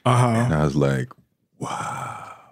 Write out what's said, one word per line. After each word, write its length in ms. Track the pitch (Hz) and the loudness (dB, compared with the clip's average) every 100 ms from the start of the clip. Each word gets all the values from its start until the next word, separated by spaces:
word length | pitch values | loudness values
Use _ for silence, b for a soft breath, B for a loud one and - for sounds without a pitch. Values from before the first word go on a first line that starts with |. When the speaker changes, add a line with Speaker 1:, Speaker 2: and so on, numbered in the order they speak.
| 127 | 2
Speaker 1:
Uh-huh. 220 | 123 123 | 4 4
Speaker 2:
And 260 | 113 127 | 2 2
I 100 | 151 | 2
was 120 | 151 143 | 2 2
like, 340 | 69 67 64 - _ _ _ _ | 2 0 -4 -12 _ _ _ _
"Wow." 720 | - - - - - - - - - | -10 -8 -8 -8 -10 -12 -16 -20 -20